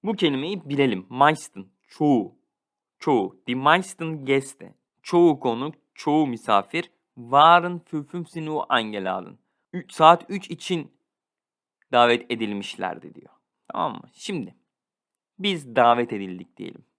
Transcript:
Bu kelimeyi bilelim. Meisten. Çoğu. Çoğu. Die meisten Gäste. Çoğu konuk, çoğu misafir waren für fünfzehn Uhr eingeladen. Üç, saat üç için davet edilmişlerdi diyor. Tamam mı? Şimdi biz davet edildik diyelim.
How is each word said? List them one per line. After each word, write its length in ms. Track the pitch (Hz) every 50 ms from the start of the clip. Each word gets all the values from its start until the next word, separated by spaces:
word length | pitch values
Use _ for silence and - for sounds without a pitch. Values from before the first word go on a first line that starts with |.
| -
Bu 100 | 196 220
kelimeyi 560 | 190 180 160 139 131 139 170 208 185 160 143
bilelim. 380 | 143 139 139 131 107 92 92 92
Meisten. 560 | 123 127 139 151 156 151 - - _ 98 95 _ _ _ _ _
Çoğu. 480 | - - 156 147 139 117 101 90 _ _ _ _ _ _ _ _ _ _ _ _ _ _
Çoğu. 440 | - 160 143 117 95 95 - _ _
Die 80 | - 123
meisten 720 | 131 131 147 160 180 185 185 - _ 165 160 160 151 135
Gäste. 500 | 131 139 135 135 135 - _ - 98 _ _ _ _ _ _ _
Çoğu 380 | - - 175 175 170 151 131
konuk, 340 | - 131 113 117 131 151 151 _ _ _ _
çoğu 320 | - - 156 147 156 156
misafir 640 | 139 120 113 - - 110 98 98 _ - 165 170 - _ _ _ _ _
waren 640 | - 120 117 131 143 151 165 170 175 170 180 175 170
für 260 | _ _ - 151 143
fünfzehn 420 | _ - 180 165 - - 170 156
Uhr 320 | 151 156 147 - - - 120
eingeladen. 600 | 113 107 107 101 95 92 92 95 92 - - _ _ _ _ _ _ _ -
Üç, 200 | 180 180 _ -
saat 320 | - 160 156 170 170 - -
üç 220 | 196 196 185 -
için 420 | 175 - - - 185 165 147 - _ _ _ _ _ _ _ _ _ _ _ _ _ _ _ _ _ _ _ _ -
davet 380 | 123 120 120 120 120 123 _
edilmişlerdi 840 | 120 113 110 104 104 101 98 - - - 95 90 80 - - 76 -
diyor. 180 | - - - _ _ _ _ _ _ _ _ -
Tamam 200 | - - 135 147
mı? 160 | - - _ _
Şimdi 420 | _ - - 202 165 107 - _ _ _ _ _ _ _ _ _ _ _ _ _ _ _ _ _ _
biz 380 | 190 202 190 165 143 127 113
davet 360 | 131 120 117 120 120 120 117 113
edildik 440 | 101 98 95 90 90 90 _ _
diyelim. 280 | _ 98 87 - - _ _ _